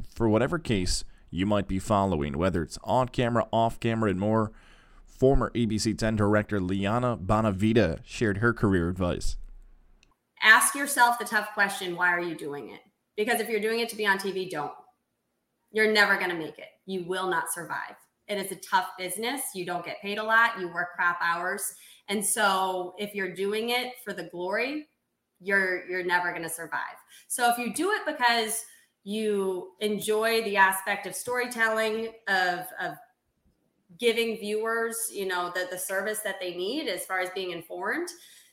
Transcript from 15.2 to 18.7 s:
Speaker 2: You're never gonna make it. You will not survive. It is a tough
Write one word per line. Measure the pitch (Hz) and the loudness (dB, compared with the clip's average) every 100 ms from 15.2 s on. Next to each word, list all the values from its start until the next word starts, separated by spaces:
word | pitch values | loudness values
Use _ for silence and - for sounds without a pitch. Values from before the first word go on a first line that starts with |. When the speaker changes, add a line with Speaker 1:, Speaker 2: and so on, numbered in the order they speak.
| _ _ _ _ _ | _ _ _ _ _
Speaker 2:
You're | 214 214 | 2 4
never | 214 202 185 | 6 4 4
gonna | 180 170 | 0 -4
make | 147 - | -8 -12
it. | - _ 190 | -18 _ -8
You | 190 | -6
will | 175 185 185 | -4 -4 0
not | 165 - | -2 -2
survive. | 175 151 - - - _ _ - | -6 -8 -8 -10 -16 _ _ -6
It | 202 | -6
is | 196 | -6
a | 180 | -10
tough | - | -2